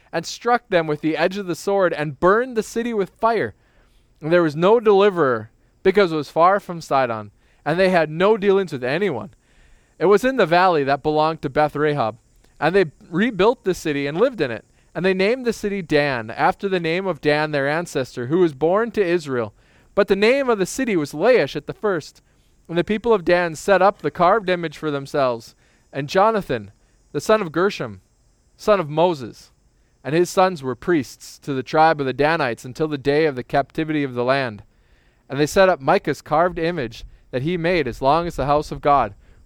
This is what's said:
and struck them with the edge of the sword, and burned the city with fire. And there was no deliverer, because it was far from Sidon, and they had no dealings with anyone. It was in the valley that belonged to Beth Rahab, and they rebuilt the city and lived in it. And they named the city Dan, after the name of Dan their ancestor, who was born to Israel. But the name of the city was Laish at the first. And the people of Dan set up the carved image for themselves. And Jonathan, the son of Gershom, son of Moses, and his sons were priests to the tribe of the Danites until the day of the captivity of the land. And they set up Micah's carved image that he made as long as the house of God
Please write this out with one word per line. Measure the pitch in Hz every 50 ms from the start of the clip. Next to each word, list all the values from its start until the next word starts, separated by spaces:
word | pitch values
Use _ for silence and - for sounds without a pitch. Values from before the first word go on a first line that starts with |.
| _ _ -
and | 170 170
struck | - - - - 233 240 233 _ -
them | 185 170 160 160
with | 151 147 -
the | 156 156
edge | 147 160 180 185
of | 208 202
the | 175 165
sword, | - - 202 202 196 185 170 160
and | 147 151 156 139 -
burned | - 180 202 220 247 262 247
the | 220 202
city | - - 226 233 240 233
with | 208 185 -
fire. | _ - - 226 233 202 135 107 - _ _ _ _ _ _ _ _ _ _ _ _ _
And | 147 151 170
there | 175 170
was | 156 139
no | 156 170 190 226 240
deliverer, | 214 214 202 190 202 208 185 170 151 131 120 110 107 - _ _ _ _ _ _ -
because | 190 180 208 202 170 160
it |
was | 156 139 -
far | - 165 165 180 196 202
from | - - 175 165
Sidon, | 151 - 147 135 131 120 113 110 104 101 - _ _ _ _ _ -
and | 147 156 175
they | 190 185
had | 185 170 160 151
no | 156 160 185 208 220
dealings | 214 190 202 190 196 196 - 151
with | 123 127
anyone. | 123 139 175 208 196 143 110 - - - _ _ _ _ _ _ _ _ _ _ _ _ -
It | 156
was | 180 208 196 -
in | 254 269
the | 254 196
valley | 156 165 175 185 190 175 151 139
that | 131 139 139 -
belonged | 156 151 151 151 160 165 156 -
to | 143
Beth | 123 147 151 147 -
Rahab, | 147 151 156 147 143 117 110 107 - _ _ _ _ _ _ _ -
and | 143 156 180
they | 202 185 151 - _ _ -
rebuilt | 170 160 214 254 226 170 190 226 262 - -
the | 190 175
city | - - 165 147 143 139
and | 143 147 175
lived | 226 285 254 202
in | 147 127
it. | 113 104 - _ _ _ _ _ -
And | 165 175
they | 196 190
named | 185 190 208 240 269 247
the | 240 208
city | - - 208 196 202 175
Dan, | - 151 143 147 143 135 120 110 113
after | - - 147 180 185 - - 202
the | 185 180
name | 170 160 165 185 196
of | 190 165 135
Dan | - 147 147 151 156 156 151
their | 143 135 143
ancestor, | 151 165 180 - - 147 127 - - 131 120
who | 120 160 185
was | 180 165 143
born | 131 156 165 185 208 233 233 -
to | 220 196
Israel. | 170 175 180 151 143 131 120 113 104 - _ _ _ _ _ _ _ -
But | 190 202 -
the | 202
name | 196 208 233 262 277 269 247
of | 233 202
the | 180
city | - - - 262 240 202
was | 165 147 - -
Laish | 151 175 240 262 208 147 135 -
at | 147 -
the | - 143
first. | _ - 214 190 160 - - - _ _ _ _ _ _ _ _ _ _ -
And | 165
the | 170 170
people | - 214 220 - 240 226
of | 196 165
Dan | 175 175 175 180 170 156
set | - - - 196 180 185
up | 202 202 -
the | - 147
carved | - - 175 175 208 233 190 175
image | 185 175 170 160 147
for | - 156 151
themselves. | 143 139 139 127 - 147 135 127 120 117 113 - - _ _ _ _ _ _ _ -
And | 143 143 139
Jonathan, | - 190 196 220 226 202 175 - 139 113 101 98 - _ _ _ _ _ _ _ -
the | 147
son | - - 220 220
of | 202 165 139
Gershom, | 160 185 208 - - 151 117 98 92 _ _ _ _ _ _ _ _ _ _ _
son | - - 214 208 190
of | 165 143
Moses, | 151 156 170 185 170 139 123 101 - - - _ _ _ _ _ _ _ _ _ _ _ -
and | 135 147
his | 170 180 -
sons | - 196 185 190 185 147 135
were | 131 123
priests | - - 185 180 156 127 - - - - - - -
to | - 151 139
the | 131 123
tribe | - - 156 156 165 160 147
of | 139
the | 131 127
Danites | 123 143 151 165 165 147 123 117 - -
until | 131 117 - 156 156
the | 147 139
day | 117 139 143 151 160
of | 151 135
the | 123 120
captivity | - - 143 135 - - - 160 156 156 151 143
of | 135 123
the | 120 120
land. | 127 135 139 135 120 107 101 - _ _ _ _ _ _ _ _ _ _ _ _ -
And | 135 139
they | 151
set | 143 - 196 190 185
up | 175 143
Micah's | 135 143 175 202 - 165 139 -
carved | - - 151 156 170 185 170 165
image | 160 165 180 165 123 110 113 - - - - - _ _
that | - 127 131
he | 165 180
made | 170 160 170 190 170 139
as | 120 110 - 135
long | 135 147 165 175
as | 170 -
the | - 131
house | 143 143 151 151 - 156
of | 139
God | - 151 143 139 120 104 101 - _ _ - _ _